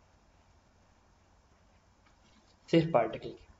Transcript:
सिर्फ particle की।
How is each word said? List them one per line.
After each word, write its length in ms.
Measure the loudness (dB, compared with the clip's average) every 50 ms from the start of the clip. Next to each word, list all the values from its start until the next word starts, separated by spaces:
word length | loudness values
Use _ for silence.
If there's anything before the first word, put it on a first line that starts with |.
| _ _ _ -20 _ _ _ _ _ _ -20 -20 _ _ _ -20 _ _ _ _ _ _ _ _ _ _ -20 _ _ _ -20 _ _ -20 _ -20 _ _ _ _ _ -20 -20 _ -20 -20 -20 -20 -20 -20 -20 -20 _ 2
सिर्फ 240 | 2 2 2 4
particle 360 | 0 0 0 0 -6 -10 -12 -14
की। 180 | -16 -18 -20 -20 -20